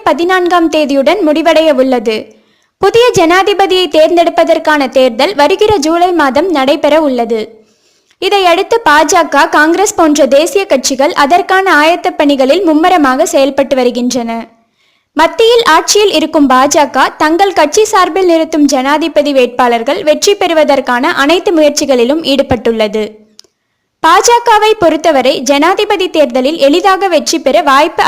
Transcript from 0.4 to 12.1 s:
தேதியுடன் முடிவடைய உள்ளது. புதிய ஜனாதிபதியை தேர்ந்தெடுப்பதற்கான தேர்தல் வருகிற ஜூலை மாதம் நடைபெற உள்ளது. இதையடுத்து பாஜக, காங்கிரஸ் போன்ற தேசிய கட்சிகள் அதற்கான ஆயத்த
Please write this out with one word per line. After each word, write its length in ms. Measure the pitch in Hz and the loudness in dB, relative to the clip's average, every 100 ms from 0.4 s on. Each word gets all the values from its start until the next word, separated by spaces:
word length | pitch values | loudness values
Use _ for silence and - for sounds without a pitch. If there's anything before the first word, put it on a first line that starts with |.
| 349 349 330 | 0 0 0
தேதியுடன் 460 | 311 285 277 285 415 311 | 0 0 0 0 0 0
முடிவடைய 420 | 302 320 320 320 262 | 0 2 2 2 2
உள்ளது. 340 | 262 247 220 220 - _ _ _ _ - | 0 0 -2 -6 -10 _ _ _ _ -4
புதிய 220 | 392 453 494 381 | 0 2 2 2
ஜனாதிபதியை 640 | 320 370 392 381 392 370 359 311 | 2 2 0 0 0 0 0 2
தேர்ந்தெடுப்பதற்கான 920 | 320 339 330 330 330 320 320 302 262 262 | 2 2 0 0 0 0 0 -2 0 0
தேர்தல் 380 | 254 220 320 285 | 0 0 -4 0
வருகிற 340 | 285 - 427 403 311 | 0 2 0 0 0
ஜூலை 240 | 339 370 339 | 0 0 0
மாதம் 280 | 277 262 381 294 | 0 0 -2 -2
நடைபெற 440 | 262 302 294 311 294 | -2 0 0 0 0
உள்ளது. 320 | 240 233 220 220 - _ _ _ _ _ - 370 | -2 -4 -4 -6 -16 _ _ _ _ _ -8 -2
இதையடுத்து 520 | 403 359 349 392 453 320 | 0 2 0 0 0 2
பாஜக, 560 | 302 302 359 302 285 330 330 | 2 2 0 0 0 0 2
காங்கிரஸ் 380 | 311 339 403 - | 2 0 -2 0
போன்ற 260 | 320 294 254 277 | 0 2 2 2
தேசிய 260 | 339 403 392 | 0 -2 -2
கட்சிகள் 480 | 269 - 262 285 - 277 | -2 -2 -2 -2 0 0
அதற்கான 420 | 349 370 381 392 294 | 0 0 -2 0 2
ஆயத்த 300 | 311 339 359 | 2 0 -4